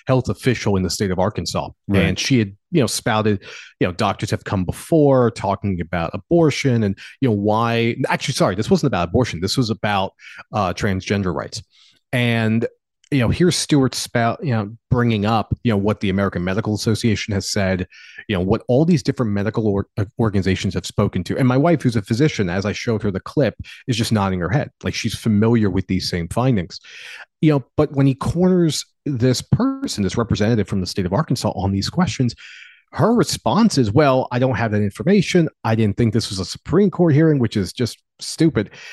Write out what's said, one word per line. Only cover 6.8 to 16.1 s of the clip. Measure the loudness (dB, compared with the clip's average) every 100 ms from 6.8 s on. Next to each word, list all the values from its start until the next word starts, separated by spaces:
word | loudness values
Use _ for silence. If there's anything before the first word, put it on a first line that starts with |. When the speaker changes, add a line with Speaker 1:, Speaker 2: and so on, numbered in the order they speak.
Speaker 1:
and, | 0 -2 -10 -2
you | 0
know, |
why, | 2 2 0 0 0 0 -2 -2
actually, | -2 -4
sorry, | 0 0
this | 0 0
wasn't | 0 2
about | 0 0
abortion. | 0 0 -2
This | -4 -2
was | -2
about, | -2 -2 -2 -2 -8 -20 -20 -8
uh, | -2 -2
transgender | -2 -2 -2 -2 -2 0
rights. | -4 -6 -12 -16 _ _ _ _
And, | -2 0 2 2 0 -2 -8 _ _ _
you | 0
know, | 2
here's | 2 2 2
Stewart | 0 2 2
spout, | -2 -4 0 0 0
you | -2
know, | -2 -2 -10 _
bringing | 0 2 2 2
up, | 0 0 -2
you | 0
know, | 2
what | 0 0
the | 0